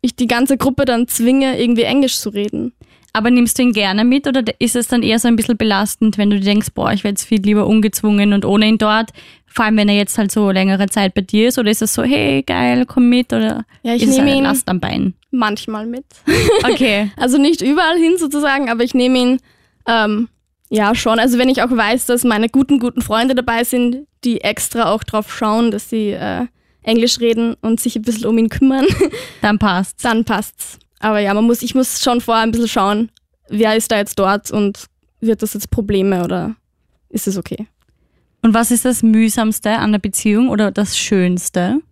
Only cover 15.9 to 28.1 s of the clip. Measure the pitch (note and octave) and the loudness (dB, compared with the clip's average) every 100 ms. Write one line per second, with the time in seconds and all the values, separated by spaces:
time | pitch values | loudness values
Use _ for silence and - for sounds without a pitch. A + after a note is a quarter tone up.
15.9 | A#3+ - - - D#4+ - A4 - F#4+ B3+ | -10 -14 -10 -2 0 2 2 2 2 2
16.9 | G#3 G#3 - B3+ C4+ C#4 E4 C4 D4 E4 | 0 -2 -2 0 2 2 2 0 0 2
17.9 | E4+ E4 F4+ D#4+ D4 D4 C#4 C4+ A3+ B3 | 2 2 2 0 -2 0 0 -2 -2 0
18.9 | C4 B3 B3+ B3 C4 _ _ _ _ - | 2 2 2 2 0 _ _ _ _ -2
19.9 | A#3 G#3+ G#3 A#3 _ _ _ _ G#3+ G#3 | 0 0 -2 -4 _ _ _ _ 0 2
20.9 | A#3 A#3 A3+ A#3+ A#3+ B3+ C4 A#3+ A#3+ G#3+ | 0 0 2 2 2 2 2 0 0 0
21.9 | B3 - B3 A#3+ G#3+ A3+ C4+ C4 C#4 A#3+ | 0 0 0 2 2 2 0 2 0 0
22.9 | B3 - G#3+ B3+ B3+ B3 A#3 A#3+ B3+ A#3+ | -4 -2 0 0 0 -2 -2 -2 0 -2
23.9 | B3 D4 _ B3 A3+ - G#3+ - A#3 G#3+ | -4 -12 _ -4 -2 -4 -4 -6 -2 -2
24.9 | G#3+ - G#3+ G#3+ - A3 G#3+ A#3 G#3 - | -2 -4 -6 -6 -4 -2 0 0 -2 -6
25.9 | A3+ G#3 - C#3+ F#2 B3 _ _ _ - | -4 -4 -4 -6 -6 -8 _ _ _ -2
26.9 | A3+ A#3+ - A#3 A3+ A#3 - A3+ A3+ - | 0 2 0 0 0 -2 -4 -2 -2 -2
27.9 | A3+ G#3+ | -4 -6